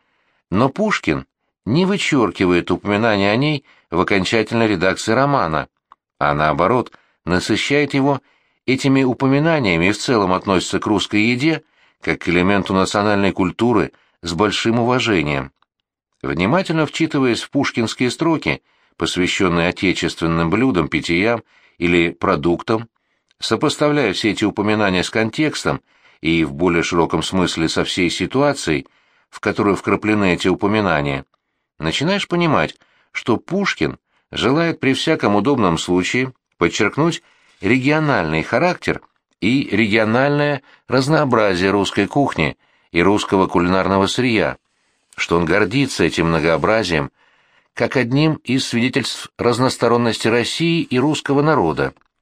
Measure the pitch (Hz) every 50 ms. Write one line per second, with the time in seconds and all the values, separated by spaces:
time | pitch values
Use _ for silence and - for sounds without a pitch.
0 | _ _ _ _ _ _ _ _ _ _ 87 101 127 135 - 185 214 214 175 -
1 | - - 73 65 65 - _ _ _ _ _ _ _ 92 123 170 190 185 208 185
2 | - - 156 135 110 90 - - 98 90 90 87 85 - 90 82 - 101 104 101
3 | 113 117 104 98 98 101 104 123 143 151 151 135 - _ _ _ _ _ 82 87
4 | 92 - 104 98 90 - 117 110 107 - 113 117 113 107 104 82 87 95 90 -
5 | - 110 110 123 139 143 143 127 95 82 78 73 64 - _ _ _ _ - _
6 | _ _ _ _ 69 73 73 73 76 78 73 71 87 98 123 123 - - - _
7 | _ _ _ _ _ 82 90 - - - 110 101 - - 143 147 147 - - 139
8 | 135 143 139 123 - _ _ _ _ _ _ _ _ 123 131 131 - 139 135 135
9 | 135 127 117 - 135 135 139 143 151 165 165 151 123 98 85 82 87 95 104 -
10 | - - 127 107 98 90 92 92 - 104 95 87 - - - 92 - 107 107 95
11 | - - 107 104 107 120 123 120 139 165 156 147 - _ _ _ _ _ _ _
12 | - 85 80 - - - 85 90 90 98 101 98 90 - 98 95 95 - - 104
13 | 101 107 104 101 101 95 - - 95 90 - - 110 120 117 101 80 - - _
14 | _ _ _ _ - 85 85 80 107 104 104 - - 117 113 123 117 120 123 127
15 | 113 117 104 82 73 73 73 67 67 69 _ _ _ _ _ _ _ _ _ _
16 | _ _ _ _ - 135 147 160 92 107 151 190 185 - 160 160 156 147 - -
17 | 165 156 151 143 131 123 113 - - - - 143 135 - - 127 113 107 - -
18 | 127 123 - - 160 165 160 139 - 82 69 - - _ _ _ _ _ _ -
19 | 82 80 - 90 90 80 - - 101 90 85 85 85 90 85 - 101 90 82 -
20 | 90 78 - - 85 82 82 82 85 82 92 110 127 131 - 82 78 - - 76
21 | 67 - 85 85 98 113 120 113 - _ _ _ _ _ _ _ 85 85 87 85
22 | 82 85 - - - 92 90 76 71 85 87 82 - - 113 110 117 - _ _
23 | _ _ _ _ _ _ _ _ - - 117 107 147 147 - - 151 151 147 147
24 | 127 101 87 - - 107 92 - 107 101 - - 101 107 107 107 107 95 92 90
25 | 87 - - 113 110 110 - - 156 147 - - - - 143 135 - _ _ _
26 | _ _ _ _ - 78 82 82 80 69 69 71 87 95 85 82 80 - 90 85
27 | 82 - - 82 78 - 95 92 87 80 - 85 82 76 - - 78 - - 98
28 | 90 82 - - 95 - - 131 143 147 135 - - 85 78 69 - - _ _
29 | _ _ _ _ _ _ - - - 104 90 - 107 101 92 - - 110 98 87
30 | - 107 110 104 101 92 85 82 - 95 87 - 104 98 107 110 104 92 - -
31 | - - 139 131 - _ _ _ _ _ _ _ _ _ _ _ 78 80 - -
32 | 135 175 202 196 - - 175 175 175 160 127 90 78 - - _ _ _ _ _
33 | _ _ - - - - 110 98 - - 170 202 196 - - - 80 69 62 -
34 | _ _ _ _ _ _ - - 92 113 139 165 170 165 147 - - 131 131 131
35 | - 165 160 - 135 107 101 104 104 139 143 123 104 87 82 78 - - 90 92
36 | 90 - - 123 131 131 - _ _ _ _ _ - 170 - - 110 101 - 135
37 | 156 170 - - - _ _ _ _ _ _ _ 98 98 123 131 123 143 151 156
38 | 156 147 127 101 82 78 78 80 78 - 113 120 165 180 170 - - - 76 -
39 | - _ _ _ _ _ _ _ 85 107 127 139 - - 101 101 113 101 101 113
40 | 110 110 113 123 135 143 143 147 147 147 143 131 - _ - _ _ - 120 131
41 | 131 139 160 151 151 127 120 113 107 101 92 87 92 98 98 101 95 - - 104
42 | 101 92 - 143 139 - - - 78 69 - - _ _ _ _ _ _ - 85
43 | 87 95 104 101 - - 101 95 92 80 - 92 87 90 92 95 90 92 98 98
44 | 98 95 - - 127 127 113 101 82 67 64 - _ _ _ _ _ _ _ _
45 | _ _ _ - - - 85 85 85 78 90 101 104 90 - 139 139 - - -
46 | 92 78 - 90 80 82 82 80 73 82 82 76 73 92 110 113 104 90 82 76
47 | 69 - - _ _ _ _ _ _ _ _ _ _ _ _ - 120 113 - 135
48 | 120 117 131 143 156 156 151 - - - 127 135 131 - 120 117 120 127 131 139
49 | 113 - - - - - _ - - 120 120 113 131 123 - - 127 113 117 120
50 | 120 117 107 - - 113 113 120 110 - - - 165 170 170 165 - - 123 127
51 | 135 151 147 - - - 139 143 143 156 156 123 90 78 73 71 69 67 - _
52 | _ _ _ _